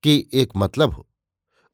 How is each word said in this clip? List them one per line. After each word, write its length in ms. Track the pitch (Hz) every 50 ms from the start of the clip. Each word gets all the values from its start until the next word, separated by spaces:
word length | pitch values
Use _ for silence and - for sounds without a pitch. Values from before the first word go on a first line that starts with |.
| -
कि 280 | 151 147 139 - - -
एक 160 | 131 131 - -
मतलब 360 | 98 98 95 - 131 156 123 -
हो, 160 | - - _ _ _ _ _ _ _ _ _ _ _ _ _